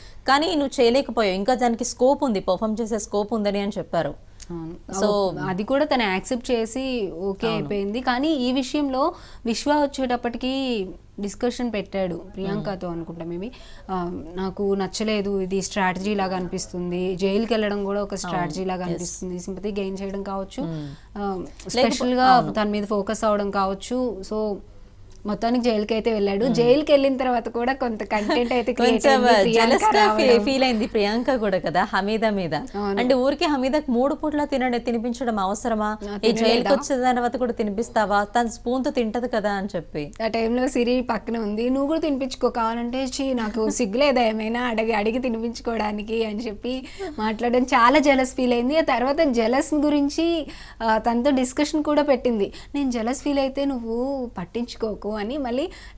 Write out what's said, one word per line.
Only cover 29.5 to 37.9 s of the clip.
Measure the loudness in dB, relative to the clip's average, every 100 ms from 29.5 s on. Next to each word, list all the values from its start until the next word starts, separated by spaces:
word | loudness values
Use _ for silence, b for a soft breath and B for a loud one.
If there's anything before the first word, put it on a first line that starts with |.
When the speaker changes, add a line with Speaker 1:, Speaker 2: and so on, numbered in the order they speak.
Speaker 2:
ప్రియాంక | 6 6
Speaker 1:
జెలస్‌గా | 6 6 6 6 6
ఫీ-, | 6
Speaker 2:
రావడం. | 6
Speaker 1:
ఫీల్ | 6 2
అయింది | 2 2 0
ప్రియాంక | 2 2 2 2 2
కూడా | 2 0
కదా | 0 0 2
హమీదా | 0 0 0 0
మీద. | 0 -2
Speaker 2:
అవును. | -4 -6 -4 -2 0
Speaker 1:
అంటే | 2
ఊరికే | 4 2 2 0
హమీదాకు | 2 0 0 0
మూడు | 2 2
పూట్ల | 0 -2 0
తినడ-, | 0 0 0 0
తినిపించడం | -2 -2 -2 -4 -2 0
అవసరమా? | -2 -2 -2 0 -2 -4
Speaker 2:
ఆ, | -8 0
Speaker 1:
ఈ |
జైలుకి | 2 4
Speaker 2:
తినలేదా? | 4 4 4
Speaker 1:
వచ్చిన | 2 2 0 2
తర్వాత | 2 0 -2
కూడా | -2
తినిపిస్తావా? | -2 -2 -2 -2